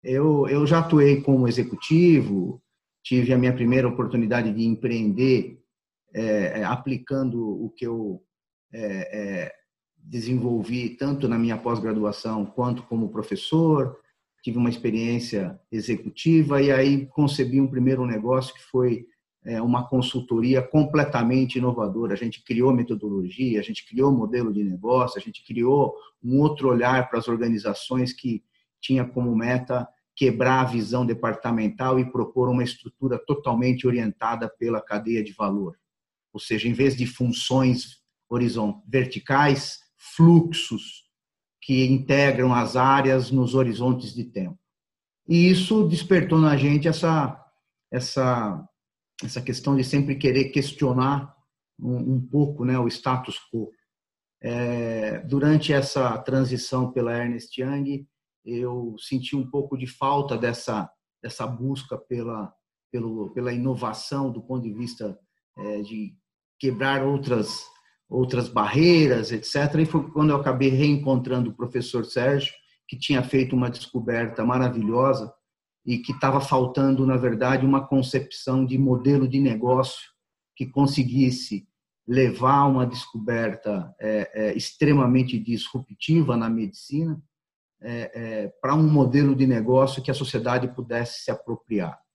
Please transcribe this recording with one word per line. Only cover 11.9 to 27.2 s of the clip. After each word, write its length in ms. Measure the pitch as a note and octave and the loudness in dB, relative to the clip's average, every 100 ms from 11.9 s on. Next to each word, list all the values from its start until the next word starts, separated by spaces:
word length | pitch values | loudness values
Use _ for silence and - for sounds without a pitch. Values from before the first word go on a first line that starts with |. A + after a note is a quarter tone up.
| G#2+ G#2 G2+ A2+ A2 G2+ | -2 -2 -4 -6 -4 -6
quanto 380 | - B2 A#2+ | -4 -2 -4
como 260 | - A2+ G#2+ | -4 -4 -2
professor, 880 | A2 G#2 G2+ - D#3+ E3 D3+ B2+ - _ _ _ _ | -4 -6 -8 0 2 4 2 0 -6 _ _ _ _
tive 160 | - A#2 | -6 0
uma 140 | A#2+ | 0
experiência 880 | - A2+ A2 A#2 A#2+ - G#2 F2+ - _ | 0 -2 -2 -2 -4 -4 -4 -4 -10 _
executiva 920 | A2+ G#2 G#2+ - - E3 D#3+ C#3+ C#3 | -8 -4 -4 -6 -2 4 4 4 4
e 80 | C#3 | 4
aí 360 | C3+ C#3 C#3 C3+ | 4 4 2 0
concebi 540 | - C#3+ - B2 C3+ | 0 0 2 0 2
um 60 | C3 | 2
primeiro 400 | B2+ B2+ C3 B2 | 2 2 2 0
negócio 480 | A2 A2+ C3 B2+ | -2 0 0 -2
que 80 | - | -14
foi, 460 | - B2+ B2 A2+ - _ _ _ | -4 0 2 0 -8 _ _ _
é, 160 | - A2+ | -8 -4
uma 280 | A#2+ A#2+ B2 | 0 0 0
consultoria 720 | C3 B2+ B2+ B2 A#2 B2 C3 | -2 0 -4 -2 0 2 2
completamente 960 | B2+ D#3 C#3+ D3+ C#3+ B2 A#2 B2+ B2+ B2+ | 2 2 4 2 0 0 2 2 0 0
inovadora. 540 | B2 A#2 G#2 G#2 A#2 | -2 -2 -4 -2 -4
A 40 | G2 | -4
gente 280 | A#2 - | -6 -10
criou 280 | - A#2 C3 | -4 2 4
metodologia, 840 | B2 A#2+ G#2+ G#2 G2 F2+ A2 C3 G#2+ | 4 0 -4 -4 -4 -6 -4 -2 -2
a 60 | |
gente 200 | G2 A2 | -4 -10
criou 280 | - A2+ C#3 | -8 0 2
modelo 400 | C3 G#2+ B2 A2+ | 2 0 -2 -2
de 100 | G#2 | -2
negócio, 560 | G2+ F2+ A2 B2+ A#2 G2 | -4 -4 0 0 0 -4
a 20 | |
gente 240 | A2 - | -12 -18
criou 520 | - A#2 A#2+ C#3+ - - - _ | -10 -2 2 4 2 -2 -20 _
um 180 | B2 C3+ | 0 4
outro 280 | D3+ D3 C3+ | 2 2 2
olhar 420 | A#2+ B2 C3 B2 | 4 4 2 0
para 80 | |
as 80 | A#2 | -4